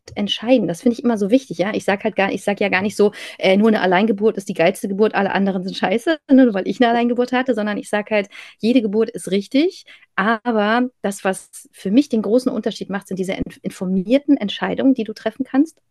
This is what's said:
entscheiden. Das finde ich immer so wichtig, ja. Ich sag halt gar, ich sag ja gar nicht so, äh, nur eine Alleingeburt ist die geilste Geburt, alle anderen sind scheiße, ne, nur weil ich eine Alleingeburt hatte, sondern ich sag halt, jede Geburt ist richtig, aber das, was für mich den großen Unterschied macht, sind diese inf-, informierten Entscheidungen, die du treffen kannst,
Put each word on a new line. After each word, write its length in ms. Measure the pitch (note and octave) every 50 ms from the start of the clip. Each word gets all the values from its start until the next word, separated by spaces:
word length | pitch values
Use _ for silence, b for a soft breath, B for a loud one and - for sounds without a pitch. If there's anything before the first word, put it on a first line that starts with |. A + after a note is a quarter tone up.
| _ - -
entscheiden. 520 | G#3 G#3 G3 - - G#3+ A3+ C4 A#3+ G3+
Das 140 | E3+ E3+ E3
finde 120 | - B3 A3+
ich 60 | - -
immer 140 | A#3+ A#3
so 120 | G3+ G#3 F#3+
wichtig, 260 | A3+ C4+ - - E3+ -
ja. 140 | F3 G#3 G3+
Ich 120 | G3 -
sag 180 | - G3 G3 -
halt 120 | A3 -
gar, 160 | - G3 G3
ich 120 | - G3 -
sag 160 | G3+ G3+ -
ja 100 | G#3 G3
gar 120 | F#3 F#3
nicht 140 | G3 G#3+ -
so, 160 | - G3+ G#3 B B B B B
äh, 200 | - - F#3+ F#3+
nur 100 | G3+ G#3+
eine 140 | A3+ G#3 -
Alleingeburt 560 | - F#3 F3+ F3+ G#3+ A3 G#3 G3 G#3 A3 G3+
ist 120 | G3 - -
die 40 | F#3
geilste 340 | - E3 F3+ G3+ - -
Geburt, 280 | G3 G3 F#3+ A3 G#3+ -
alle 160 | G3+ G3 G3
anderen 320 | - F#3+ G3 G3 F#3 G3 F3+
sind 120 | F#3+ F3
scheiße, 400 | - - F#3 F#3+ A#3+ - F4 D#4+ D4+ _ -
ne, 140 | C#4 B3+ C4+
nur 80 | A#3+ G3
weil 140 | F#3+ F#3
ich 140 | - G3 -
eine 80 | B3 A#3
Alleingeburt 400 | A#3 A#3+ A#3+ A#3+ A#3+ A3+ B3 B3
hatte, 220 | B3+ B3 B3+ - A#3
sondern 240 | G#3+ G#3+ G#3+ G#3
ich 120 | G3 F#3+ -
sag 220 | - G#3 G3+ -
halt, 180 | A3 G#3 G3 B B B B B B _
jede 220 | - A3 B3+ C4
Geburt 280 | G#3+ G#3 G3 A3 A3+ G#3+
ist 220 | - F3+ - F#3
richtig, 540 | F3+ G3+ G3 - - C4+ D#4 F#4+ - - B B B B B _ _
aber 760 | - F#3+ G#3+ A#3 G#3+ - B3 A3+ G#3+ G3+ G#3 A3+ B3 B3 B3 - _
das, 220 | - G3+ G3 - -
was 460 | G3 F#3+ - - _ - - - _
für 200 | _ - - G3
mich 180 | G3+ C4 D4 -
den 120 | - A3
großen 300 | G3 G3 G#3+ B3+ B3+ -
Unterschied 380 | - A3 - A3+ G3 - F#3+ -
macht, 180 | F#3+ G3 -
sind 120 | - F#3+ F3+
diese 140 | F#3 F#3 F#3
inf-, 260 | - - - - -
informierten 760 | - F#3+ - - F#3+ F#3 F#3 F#3+ F3 G3+ B3+ C#4+ C#4+ - C#4+
Entscheidungen, 560 | - G#3 G3 - - - F#3+ F#3 G3 A#3 C4+ B3+
die 100 | A#3 A3
du 80 | G#3 G#3+
treffen 320 | - - A3 A3 - C4
kannst, 360 | - - C4 D#4 D#4+ - _ _ _